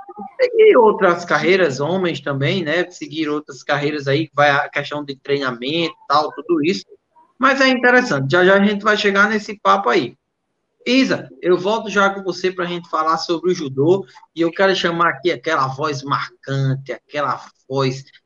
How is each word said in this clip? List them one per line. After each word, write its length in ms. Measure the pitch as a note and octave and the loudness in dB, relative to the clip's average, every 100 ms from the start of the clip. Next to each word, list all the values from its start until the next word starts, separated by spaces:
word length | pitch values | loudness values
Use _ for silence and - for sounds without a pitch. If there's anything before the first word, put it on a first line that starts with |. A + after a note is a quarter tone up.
| G5 G#5 G5 - | -18 -16 -10 -2
seguir 340 | B4 A4+ A4 E4 | 0 6 6 8
outras 480 | A4 - F#3+ E3+ | 6 4 2 0
carreiras, 560 | - D3+ D3+ F#3+ E3+ C3+ | 0 0 2 2 2 0
homens 400 | C#3+ F#3 F3+ C#3 | -4 -2 -2 -4
também, 420 | - C#3 C#3 F#3+ | -6 -4 -2 -2
né? 280 | D#3 E3 F3+ | -2 -4 -4
Seguir 380 | - D3 D3+ D3+ | -8 -12 -6 -4
outras 340 | D3 - C3 | -4 -8 -12
carreiras 420 | - C#3+ C#3+ D3+ C#3 | -4 -2 -2 -4 -2
aí, 240 | C3+ D#3+ | -2 -2
vai 160 | - D3 | 2 2
a 180 | C#3 C#3+ | 2 -2
questão 340 | D3+ C#3+ D3 | -6 -6 -8
de 140 | C#3+ C3+ | -10 -10
treinamento 760 | - C#3+ C3 A#2+ B2+ E3 E3 | -4 -4 -4 -6 -4 -4 -4
e 140 | - - | -6 -2
tal, 200 | C#3+ D3+ | 0 0
tudo 280 | - - E3+ D3 | -6 -2 0 0
isso. 180 | G3 - - _ _ _ - | -2 -6 -20 _ _ _ -2
Mas 220 | C4+ C4+ | 0 2
é 80 | C4 | 2
interessante, 600 | B3+ B3 B3 - C#3 C3+ | 2 4 4 2 -2 0
já 140 | F3 | 4
já 120 | F3+ G3 | 6 6
a 100 | G3+ | 4
gente 180 | G#3 | 0
vai 140 | G#3+ G#3 | 0 0
chegar 320 | G#3 G3 G#3 | 2 2 2
nesse 280 | A3 G#3 G#3 | 0 -6 -4
papo 300 | G3 G3 A#3+ | 0 2 2
aí. 300 | A3 A#2+ - _ _ _ _ _ _ - | 0 -2 -8 _ _ _ _ _ _ 0
Isa, 400 | B3+ A#3 E3 - - | 2 2 0 -6 -6
eu 160 | E3+ F3 | 0 0
volto 320 | F3+ A3+ A3+ | 0 -4 -2
já 200 | G3+ G3 | 0 0
com 140 | G3 | 0
você 280 | F#3+ F3 F#3 | -8 -4 -4
pra 140 | F#3 F3 | -4 -6
gente 240 | F3 E3+ | -8 -6
falar 280 | D#3+ D#3+ D#3+ | -4 -2 -2
sobre 340 | - E3 E3+ | -2 -2 -2
o 40 | F3 | -2
judô, 500 | D3 C3+ D3+ G3 F#3 - _ | -4 0 2 2 -2 -18 _
e 80 | D#3+ | -4
eu 100 | E3 | -4
quero 220 | E3 G3 F#3 | 2 0 2
chamar 340 | F3+ E3+ E3+ | -2 0 0
aqui 200 | D#3 F3 | 0 -4
aquela 360 | D3+ D#3 D#3 C3 | -4 -2 -2 -2
voz 340 | C3 D#3 C#3 | -4 -6 -6
marcante, 920 | C3+ B2 - _ - C3+ C3+ C3+ C3+ | -4 -4 -6 _ -8 -2 -2 -2 -6
aquela 520 | A2+ _ D3 C#3+ A2+ - _ - | -12 _ -6 -4 -6 -10 _ -8
voz 380 | C3+ C3+ C3 - _ | -2 -2 -4 -12 _